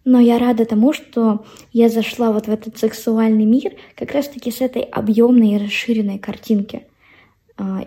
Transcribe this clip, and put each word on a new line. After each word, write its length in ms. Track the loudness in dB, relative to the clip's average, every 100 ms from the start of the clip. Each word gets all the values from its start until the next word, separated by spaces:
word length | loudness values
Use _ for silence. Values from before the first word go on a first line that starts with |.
| 2
но 140 | 4
я 180 | 6 4
рада 260 | 0 0
тому, 300 | 0 2 2
что 500 | 0 -6 -2 0 -2 -6 -20 -6
я 180 | 2 2
зашла 420 | 2 -4 -4 -2
вот 140 | -2 -4
в 40 |
этот 280 | -6 -8 -6
сексуальный 680 | -6 -4 -4 0 2 2
мир 300 | 2 2 0 -8 -18
как 180 | -14 -6
раз-таки 380 | -6 -6 -8 -10
с 120 | -6
этой 200 | -4 -4
объёмной 680 | -8 -6 -2 2 4 6 4
и 80 | 2
расширенной 600 | -2 -6 -4 -2 -2 -6
картинки. 680 | -10 -14 -4 -4 -2 -10 -18 _ _ _ _ _ _ -12
А, 280 | -8 -8